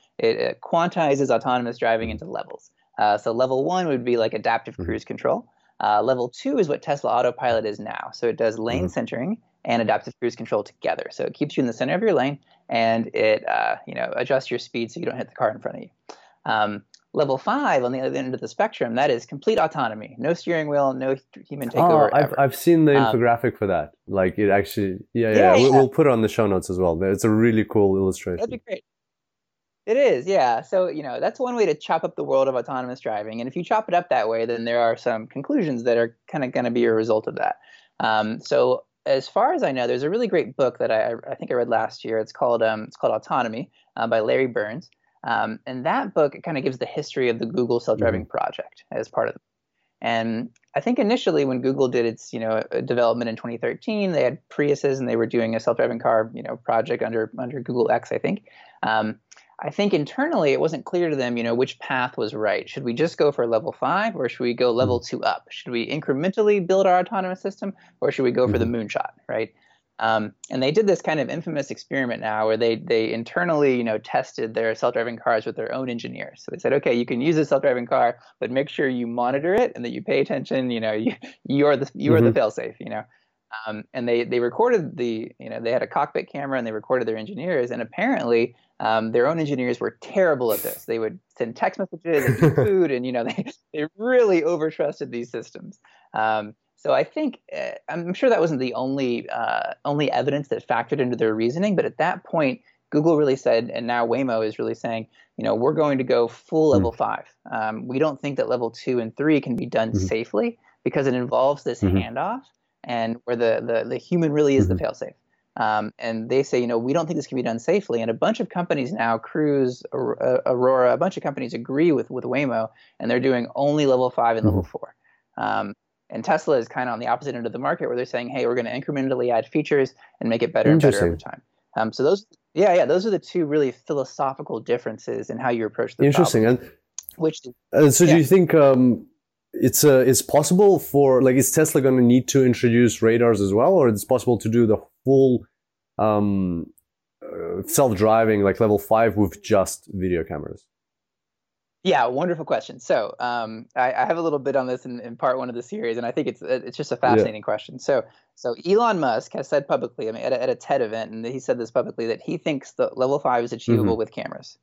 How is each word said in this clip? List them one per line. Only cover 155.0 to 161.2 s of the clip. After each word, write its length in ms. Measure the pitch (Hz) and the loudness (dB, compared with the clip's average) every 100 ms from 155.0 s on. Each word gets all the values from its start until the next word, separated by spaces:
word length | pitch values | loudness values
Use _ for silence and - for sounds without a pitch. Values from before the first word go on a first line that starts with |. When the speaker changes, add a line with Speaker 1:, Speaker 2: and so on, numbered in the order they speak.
| 117 117 | -14 -4
Speaker 1:
part 220 | 139 127 | -2 -2
one 100 | 123 | -4
of 80 | 120 | -10
the 80 | |
series, 320 | 120 214 120 117 | -10 -6 -4 -4
and 100 | 117 | -4
I 60 | |
think 160 | 151 135 | -4 -4
it's, 140 | - | -6
it's 340 | - 131 - - | -4 -4 -4 -10
just 160 | 147 | -6
a 80 | 127 | 0
Speaker 2:
Yeah. 80 | 127 | 2
Speaker 1:
fascinating 300 | 110 107 107 | 4 2 -2
question. 380 | - 107 - 131 | -6 -6 -8 -8
So, 240 | - 131 - _ _ _ | -2 -2 -2 _ _ _
so 180 | 127 117 175 | -6 -4 0
Elon 340 | 202 240 185 | 2 2 2
Musk 320 | 135 113 - | 0 -2 -4
has 160 | 147 139 | -10 -2
said 180 | 147 147 | -2 0
publicly, 440 | 139 120 - 110 | -2 -4 -8 -8
I 20 | |
mean, 100 | 117 | -6
at 120 | 123 | -4
a, 80 | 123 | -2
at 60 | 131 | -2
a 60 | 117 | -4
ted 260 | - 139 | -2 -2
event, 300 | 113 113 110 | 0 -4 -8
and 140 | 113 | -8